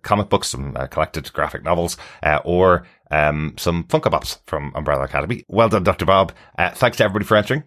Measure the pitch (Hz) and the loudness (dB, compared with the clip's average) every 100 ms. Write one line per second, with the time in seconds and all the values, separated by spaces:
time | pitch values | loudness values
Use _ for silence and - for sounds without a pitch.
0 | - 104 101 101 - 64 69 64 67 - | -2 -2 2 -2 -2 -8 -8 -8 -6 -4
1 | 78 80 69 - 76 - 76 85 85 - | -4 -6 -8 -4 -4 -4 -2 0 -2 -6
2 | - - 78 76 - 87 92 87 - _ | -16 -4 0 0 0 4 4 4 -2 _
3 | - 76 76 76 78 - 87 85 80 156 | -4 0 0 0 -4 -4 -2 -2 -2 -2
4 | - 80 - - - 78 71 69 73 71 | 0 -2 -4 -12 -8 -8 -6 -6 -2 -2
5 | 69 69 78 120 - 98 113 107 90 90 | -2 -4 -4 -6 -2 2 2 2 2 0
6 | 85 95 92 - - - 90 - 120 - | 4 4 2 -4 -10 -4 -2 0 0 2
7 | 107 101 101 107 104 139 | 0 0 2 2 2 -2